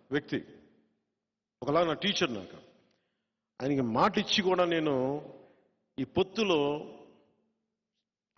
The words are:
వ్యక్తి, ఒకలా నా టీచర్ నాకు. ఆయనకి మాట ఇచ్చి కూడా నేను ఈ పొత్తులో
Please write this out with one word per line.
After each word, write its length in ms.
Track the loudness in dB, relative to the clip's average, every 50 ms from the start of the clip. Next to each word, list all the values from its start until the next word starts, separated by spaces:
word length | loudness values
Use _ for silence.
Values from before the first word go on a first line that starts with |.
| _ -4
వ్యక్తి, 340 | -4 -4 -4 -2 -6 -6 -6 -8 -18 -20 -20 _ _ _ _ _ _ _ _ _ _ _ _ _ _ _ _ _ _ -10
ఒకలా 220 | -4 0 2 2 2
నా 80 | 2
టీచర్ 420 | 0 -2 -2 -2 0 0 -2 -2 -2
నాకు. 220 | -6 -10 -14 -18 -20 -20 -20 _ _ _ _ _ _ _ _ _ _ _ _ _ _ _ _ _ -6
ఆయనకి 180 | -2 0 0 0
మాట 380 | 0 0 2 4 4 4 2 0
ఇచ్చి 240 | -2 0 0 2
కూడా 220 | 2 2 4 4 2
నేను 300 | 2 2 0 0 0 0 0 0 -2 -4 -6 -8 -12 -18 -20 -20 -20 _ _ _ _ _ _ _ _ -10 -10
ఈ 60 | -8
పొత్తులో 760 | -4 0 -2 -2 0 0 0 2 4 4 4 2 2 -2 -4 -8 -12 -18 -20 -20 -20 -20 _ _ _ _ _ _ _ _ _ _ _ _ _ _ _ _ _ _ _ _ _ _ _ -2